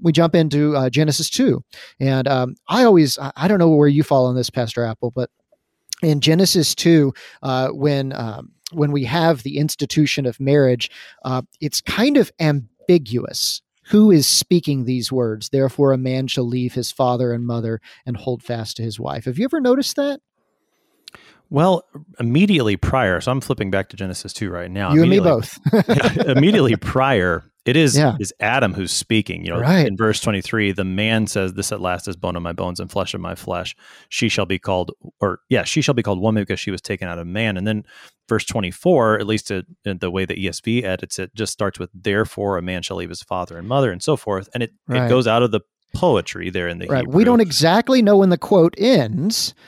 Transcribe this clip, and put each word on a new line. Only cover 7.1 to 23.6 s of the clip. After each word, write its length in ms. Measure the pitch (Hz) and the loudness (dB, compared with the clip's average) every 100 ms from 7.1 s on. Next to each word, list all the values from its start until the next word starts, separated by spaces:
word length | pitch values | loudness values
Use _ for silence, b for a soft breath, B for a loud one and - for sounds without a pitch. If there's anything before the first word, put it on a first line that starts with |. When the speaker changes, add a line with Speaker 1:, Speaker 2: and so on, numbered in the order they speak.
| B B B | B B B
Speaker 1:
uh, 260 | 135 131 131 | -4 -2 -2
when, 440 | 139 147 139 135 | -2 0 0 -2
um, 400 | 135 113 113 - _ - | -6 -8 -10 -16 _ -10
when 200 | 170 147 | -2 0
we 120 | 143 | 0
have 380 | 120 170 165 139 | -2 2 2 0
the 160 | 139 143 | -4 -4
institution 680 | 151 - 143 156 143 - 127 | -4 -4 -2 2 2 0 -4
of 140 | - | -2
marriage, 500 | 135 147 131 120 - B B B | 2 4 4 2 -4 B B B
uh, 180 | 131 127 - _ | -6 -6 -6 _
it's 200 | 147 - | -8 -6
kind 360 | - - 269 285 | -6 0 2 4
of 140 | 180 - | 2 0
ambiguous 1200 | 156 143 117 _ - 175 123 120 - - - - - _ - | 0 0 -4 _ 2 2 2 -4 -4 -6 -6 -6 -12 _ 0
who 220 | 208 214 | 4 6
is 160 | 160 - | 6 4
speaking 580 | - - 175 151 139 | 0 0 0 0 -2
these 280 | 120 127 113 | -2 -4 -2
words, 380 | 131 117 110 - | -2 -2 -4 -4
"Therefore 420 | 135 135 - 139 | 0 0 2 2
a 60 | 131 | 2
man 280 | 127 131 131 | 0 -4 -4
shall 200 | - 120 | -4 -4
leave 260 | 127 123 | -2 -4
his 180 | 127 117 | -4 -6
father 420 | - 127 123 123 | -2 0 0 -2
and 140 | 120 120 | -2 -4
mother 340 | 117 113 113 b b 131 | -4 -4 -8 b b -10
and 100 | 110 | -8
hold 260 | 131 120 | -6 -8
fast 340 | - 117 110 - | -8 -8 -8 -8
to 40 | |
his 160 | 113 107 | -10 -8
wife." 280 | - 71 131 | -8 -8 -6
Have 120 | 127 | -4
you 60 | |
ever 160 | 262 320 | -4 0
noticed 360 | 247 262 262 - | 2 2 0 -4
that? 240 | 285 277 _ _ _ _ _ _ _ _ - b b b _ | -4 -6 _ _ _ _ _ _ _ _ -20 b b b _
Speaker 2:
Well, 340 | 139 180 180 - 151 - - | 2 2 2 -2 -18 -20 -6
immediately 580 | 117 143 202 165 110 95 | 0 2 4 4 2 0
prior, 440 | - 135 104 85 | 0 0 2 0
so 100 | 123 | 0
I'm 120 | 131 | -4
flipping 280 | - 131 | -4 -4